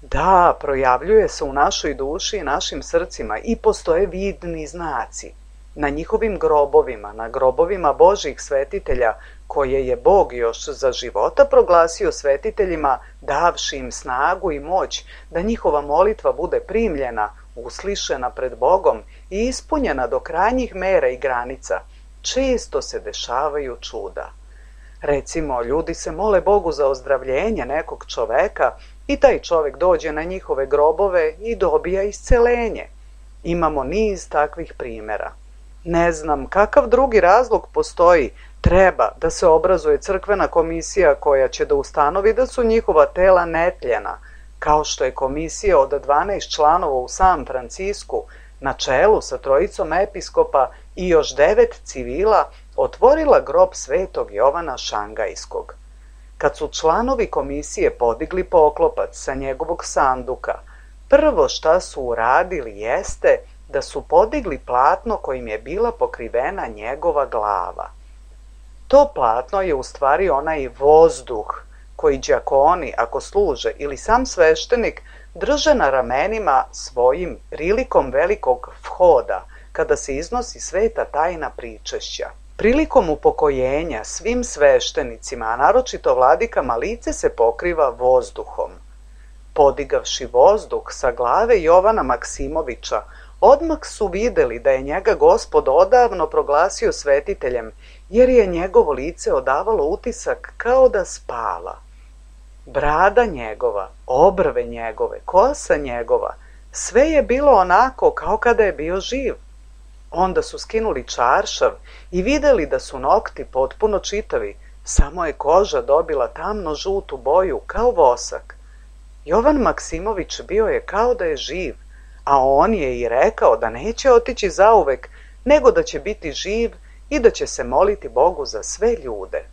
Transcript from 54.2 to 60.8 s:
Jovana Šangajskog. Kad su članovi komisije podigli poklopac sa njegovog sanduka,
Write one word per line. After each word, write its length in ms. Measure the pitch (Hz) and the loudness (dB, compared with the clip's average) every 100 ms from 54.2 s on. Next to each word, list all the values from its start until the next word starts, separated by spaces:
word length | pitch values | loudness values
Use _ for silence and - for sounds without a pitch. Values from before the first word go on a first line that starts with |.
| 120 | -6
Jovana 440 | 101 127 160 165 123 | 0 0 0 -6 -8
Šangajskog. 1000 | - 110 104 110 104 82 - 92 - - - - - - - - | -6 -6 -8 -6 -8 -8 -12 -12 -12 -18 -20 -20 -20 -20 -20 -4
Kad 180 | 151 - | -2 -2
su 120 | 147 | -8
članovi 580 | - 160 175 240 262 214 | -2 0 0 0 -2 -2
komisije 640 | - 139 143 151 - 156 | -4 -6 -8 -10 -2 -2
podigli 540 | - 120 113 156 185 | 0 -2 -2 -6 -6
poklopac 640 | 180 180 151 147 165 156 98 | 0 4 4 2 -2 -2 -8
sa 220 | - - | -8 -8
njegovog 500 | 135 139 131 160 170 | -8 -6 -8 -6 -8
sanduka, 720 | - - 139 127 123 127 - - - - | -6 0 0 0 -4 -8 -6 -8 -10 -20